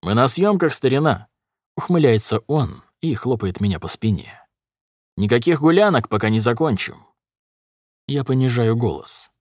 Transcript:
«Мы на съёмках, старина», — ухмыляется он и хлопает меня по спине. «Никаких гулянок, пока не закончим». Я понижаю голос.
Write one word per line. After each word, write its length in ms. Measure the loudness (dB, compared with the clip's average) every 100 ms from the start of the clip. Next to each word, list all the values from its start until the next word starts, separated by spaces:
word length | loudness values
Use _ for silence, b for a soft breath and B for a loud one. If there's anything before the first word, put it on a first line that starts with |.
«Мы 120 | 0
на 140 | 2 2
съёмках, 440 | 2 0 2 0
старина», — 560 | 0 0 2 0 -2 -6 _ _ _ _ -12
ухмыляется 640 | -2 2 4 2 2 -2 -2
он 360 | -2 -2 -6 _ _
и 140 | -6
хлопает 460 | -4 -4 -4 -4 -2
меня 180 | -4 -2
по 100 | -6
спине. 520 | -4 -2 -2 -6 -20 _ _ _ _ _ _ _ -4
«Никаких 440 | 0 2 2 2
гулянок, 480 | 4 4 4 2 0
пока 200 | -2 0
не 120 | 2
закончим». 680 | 0 0 0 -2 -4 -12 _ _ _ _ _ _ _ _ _ _ -8
Я 180 | -6
понижаю 520 | -2 0 2 2 0 0
голос. 540 | -2 -4 -10 -12 -14 _